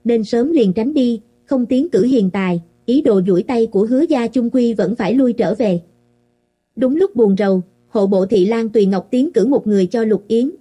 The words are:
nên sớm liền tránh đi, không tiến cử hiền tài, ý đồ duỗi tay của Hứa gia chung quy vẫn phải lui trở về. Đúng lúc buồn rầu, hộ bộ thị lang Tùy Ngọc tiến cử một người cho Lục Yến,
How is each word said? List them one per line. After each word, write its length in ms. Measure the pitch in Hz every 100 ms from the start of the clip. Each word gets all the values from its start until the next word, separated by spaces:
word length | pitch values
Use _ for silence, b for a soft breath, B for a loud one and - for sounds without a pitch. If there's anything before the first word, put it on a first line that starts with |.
nên 200 | 226 233
sớm 280 | 208 233 277
liền 200 | 330 202
tránh 220 | 202 233
đi, 260 | 302 240 226 - _
không 220 | - 269 233
tiến 240 | 254 339
cử 140 | 202
hiền 260 | 240 262 190
tài, 320 | 196 185 175 - _ -
ý 160 | 269
đồ 180 | 277 202 185
duỗi 160 | 180
tay 240 | 220 233 226
của 200 | 196 220
Hứa 160 | 254 330
gia 180 | 277 233
chung 240 | 262 233
quy 240 | 262 240
vẫn 200 | 220 185
phải 200 | 226 190
lui 180 | 254 254
trở 220 | 220 175
về. 260 | 214 214 170 - _ _ _ _ _ _ _ _ -
Đúng 200 | 262 302
lúc 200 | 392 226
buồn 200 | 214 190
rầu, 240 | 202 190 180 _ _
hộ 180 | 220 196
bộ 200 | 196 190
thị 200 | 214 196
lang 220 | 226 226
Tùy 180 | 220 190
Ngọc 220 | 190 -
tiến 220 | 254 311
cử 140 | 233 226
một 200 | 269 214
người 200 | 202 180
cho 180 | 233
Lục 200 | 226 214 -
Yến, 220 | 226 269 370